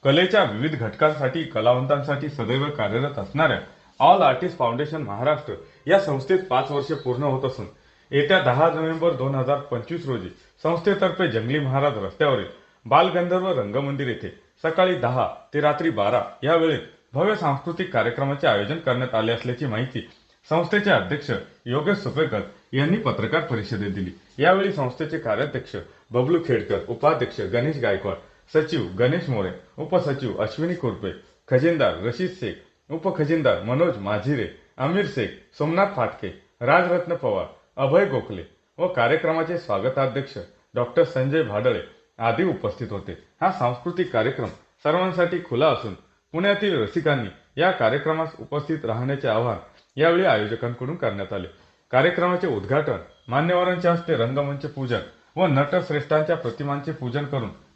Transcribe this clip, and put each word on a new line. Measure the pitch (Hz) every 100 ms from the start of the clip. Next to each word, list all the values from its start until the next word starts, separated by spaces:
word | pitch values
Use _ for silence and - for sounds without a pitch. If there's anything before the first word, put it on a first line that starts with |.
| 139
कलेच्या | 147 185 214
विविध | 151 107 151
घटकांसाठी, | 147 110 - 156 143 131 165
कलावंतांसाठी | 147 113 110 127 135 143 139 139 147
सदैव | - 107 131 147
कार्यरत | 147 104 113 143 139
असणाऱ्या | 95 135 156 98 - - _ _
All | 143 190
Artist | 151 127 175 -
Foundation | 120 120 147 156 113
महाराष्ट्र | 101 135 151 - 101 - _ 139
या | 190
संस्थेत | 190 135 - 190 -
पाच | 127 135
वर्षे | 143 139
पूर्ण | 156 127 123
होत | 143 131
असून, | 135 - 98 - _ _ _
येत्या | 139 143 190
दहा | 127 123 165
नोव्हेंबर | 151 160 160 170
दोन | 131 135
हजार | 135 127 143
पंचवीस | - 120 113 165 135
रोजी | 120 90 - _ _
संस्थेतर्फे | 156 170 170 196 185 165 180
जंगली | 113 113 147
महाराज | 139 131 143 110
रस्त्यावरील | 95 - 151 120 90 - _ _ 113
बालगंधर्व | 147 180 175 175 185 185 151
रंगमंदिर | 101 117 139 139 131
येथे | 107 98 - _ _
सकाळी | 160 160 185
दहा | 165 120 123 98 - -
ते | 143
रात्री | 147 147 165
बारा | - 101 117 101 -
या | 135 165
वेळेत | 160 139 - - _
भव्य | 135 190 214
सांस्कृतिक | 156 139 175 165 185
कार्यक्रमाचे | 123 110 120 139 143 151
आयोजन | 104 104 160
करण्यात | - 123 127
आले | 113 110
असल्याची | 117 123 123 143
माहिती | 107 135 117 - - _ _ _
संस्थेचे | 160 165 208 202
अध्यक्ष | 139 90 143 - 101 - - 120
योगेश | 131 156 196
सुपेकर | 135 139 156 107 87 - _
यांनी | 127 147 214
पत्रकार | 135 - 104 156
परिषदेत | - 113 - 107 101
दिली. | 98 90 - _ -
यावेळी | 151 190 196
संस्थेचे | 151 127 - 151 160
कार्याध्यक्ष | 113 107 143 131 - 98 - - _
बबलू | 120 127 170 -
खेडकर, | 120 - 98 -
उपाध्यक्ष | 120 147 147 123 -
गणेश | 95 117 139 143
गायकवाड, | 113 95 101 - - _ _
सचिव | 156 156 156 92 92
गणेश | 123 170 160
मोरे, | 117 92 87 - -
उपसचिव | 156 180 147 135 120 92
अश्विनी | 107 - 165
खुरपे, | 175 123 92 95 - - _ -
खजिनदार | 127 160 165 113 82
रशीद | 107 120 185 -
शेख, | 110 82 - _ _
उपखजिनदार | 160 190 - 147 165 131 95
मनोज | 101 131 175 107
माझिरे, | 98 104 123 143 95 - _ -
आमिर | 135 185 160
शेख, | - 98 - _ -
सोमनाथ | 151 170 196 196
फाटके, | 110 - 95 - _ _
राजरत्न | 120 165 180 175 170
पवार, | 170 127 98 90 - _ -
अभय | 135 165
गोखले | 202 131 - 98 82 _ _ -
व | 180
कार्यक्रमाचे | 180 175 160 165 160 165 175
स्वागताध्यक्ष | - 139 117 139 131 123 135 104 87 _ _
डॉक्टर | 123 123 -
संजय | 123 135 135 156
भाडळे | 127 104 123 110 - - _ -
आदी | 113 113
उपस्थित | 185 147 107 - 117
होते. | 98 92 90 _ _
हा | 180
सांस्कृतिक | 185 120 123 175 170 180
कार्यक्रम | 117 113 135 107 - _ _
सर्वांसाठी | 147 170 185 170 175 180
खुला | 175 123 156
असून, | 113 113 87 _ _ _
पुण्यातील | 160 196 202 208 160
रसिकांनी | 104 175 156 139 104 - _ -
या | 175
कार्यक्रमास | 180 110 139 147 160 156 -
उपस्थित | 110 143 143 156
राहण्याचे | 110 110 127 131 131
आवाहन | 107 120 98 - _ _ -
यावेळी | 165 170
आयोजकांकडून | 185 113 104 113 120 120 127 170
करण्यात | 120 101 95
आले. | 101 87 - _ _ _
कार्यक्रमाचे | 123 160 175 175 180 180
उद्घाटन | 110 95 139 143 101 - _ -
मान्यवरांच्या | 131 165 180 180 180 175
हस्ते | 170 170
रंगमंच | 147 117 135 143 143 143
पूजन | 139 127 113 85 - _ -
व | 180
नटश्रेष्ठांच्या | 135 143 185 - 147 139 156 156 165
प्रतिमांचे | 120 - 143 139 139
पूजन | 151 127 135
करून | 143 143 107 - _